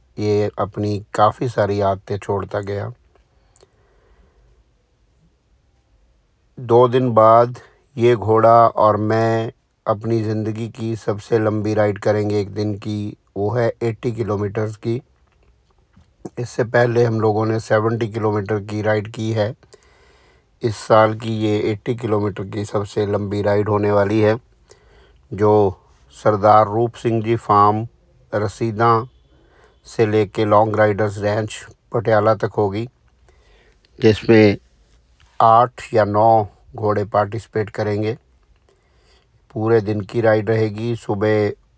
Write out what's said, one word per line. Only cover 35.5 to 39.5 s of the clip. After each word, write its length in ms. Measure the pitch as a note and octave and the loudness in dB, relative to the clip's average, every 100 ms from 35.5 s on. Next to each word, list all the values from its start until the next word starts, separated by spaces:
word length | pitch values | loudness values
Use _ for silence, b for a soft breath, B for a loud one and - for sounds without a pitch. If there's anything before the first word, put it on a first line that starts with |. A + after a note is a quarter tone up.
| A2+ B2 - - | 6 4 -4 -4
या 120 | A2+ G#2 | 0 0
नौ 420 | G#2 A2+ A2+ G2+ _ _ - | 2 4 4 0 _ _ -8
घोड़े 300 | G#2+ G#2 G#2 | -4 -4 -2
पार्टिसिपेट 640 | G#2 G#2 G#2+ - A2 G#2 | -2 -2 -6 -8 -6 -6
करेंगे। 480 | - G#2 G#2 G#2+ - _ _ _ _ _ _ _ _ _ _ _ _ _ | -6 -4 -4 -4 -8 _ _ _ _ _ _ _ _ _ _ _ _ _